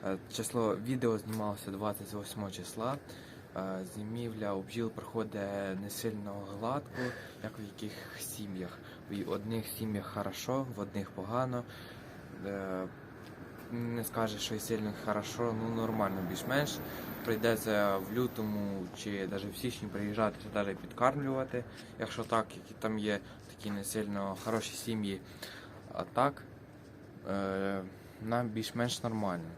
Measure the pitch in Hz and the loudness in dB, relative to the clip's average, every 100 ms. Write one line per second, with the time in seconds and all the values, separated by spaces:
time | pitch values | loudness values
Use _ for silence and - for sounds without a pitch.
0 | 101 95 - - 107 120 113 95 113 131 | 0 -2 -2 -2 2 4 6 4 2 4
1 | 120 110 110 110 104 101 - 98 104 101 | 6 4 2 0 0 0 -4 0 0 0
2 | 95 104 101 - 98 92 87 - 117 143 | -4 -6 -4 -4 -4 -4 -6 0 0 0
3 | - - - - - - 95 95 92 107 | -4 -14 -12 -14 -8 -4 -2 -2 -4 -6
4 | 104 117 117 110 104 98 95 113 113 - | -4 -2 -4 -2 0 0 -2 0 0 -2
5 | - 113 107 104 101 101 98 95 101 - | -2 -2 0 0 0 0 0 -2 -4 -2
6 | 117 107 101 101 98 101 113 143 143 - | -2 -2 -4 -4 -6 -2 0 0 -2 -2
7 | 123 123 - - 110 - 104 - 107 - | -2 -2 -10 -6 -6 -6 -8 -6 -6 -6
8 | - - - - 104 92 90 - - - | -10 -8 -6 -4 -4 -2 -4 -6 -12 -12
9 | - 101 87 101 104 113 107 - 110 104 | -6 -2 0 0 2 0 -2 -2 0 0
10 | 95 107 101 - - 131 131 104 101 101 | 0 0 -2 -2 2 2 2 -2 -2 -2
11 | 95 - 95 120 131 123 120 - - - | -4 -4 0 2 2 0 -4 -10 -12 -12
12 | - - - - 98 98 95 92 92 - | -12 -12 -12 -6 -4 -2 0 0 -2 -6
13 | - - - - - - - 120 117 117 | -12 -12 -12 -12 -12 -12 -6 -2 0 0
14 | 110 - 110 107 - 107 - 110 107 98 | 0 2 2 2 -2 -2 0 0 0 0
15 | - 104 104 - 120 110 113 113 113 110 | 2 2 0 0 2 2 2 2 2 4
16 | 101 95 90 92 113 135 147 - - - | 4 4 0 0 4 4 4 0 -4 -6
17 | - - - 110 117 113 113 104 101 98 | -6 -4 2 6 6 6 6 6 8 6
18 | 95 113 127 117 107 104 101 98 90 - | 2 2 2 2 0 2 2 0 -4 -4
19 | 104 101 95 98 101 - 123 - 107 101 | -2 0 0 0 -2 -2 -2 -2 -4 0
20 | 104 104 107 - 107 104 101 92 - - | 0 6 4 4 -2 0 2 0 -6 4
21 | 123 139 139 131 131 123 120 - - - | 6 6 2 2 2 -2 -4 -10 -12 -2
22 | 110 - 110 113 107 - - - 113 110 | -2 0 4 4 4 -4 -12 -2 0 2
23 | 104 101 - - - - 104 101 98 110 | 2 2 0 -14 -14 -6 -2 -2 0 0
24 | 104 101 98 95 110 113 107 - - 110 | 0 0 0 -2 2 2 2 -4 0 2
25 | 101 95 - - - - - - - - | 2 0 -4 -10 -10 -10 -12 -14 -8 -4
26 | - - 135 139 - - - - - - | 0 6 6 4 -12 -14 -16 -16 -16 -16
27 | - - - 98 98 95 98 98 92 - | -16 -10 -2 0 2 2 2 0 -2 -10
28 | - - 110 120 120 107 110 117 120 - | -14 -8 0 2 2 0 -2 2 2 2
29 | 120 110 101 87 82 | 0 2 2 0 -4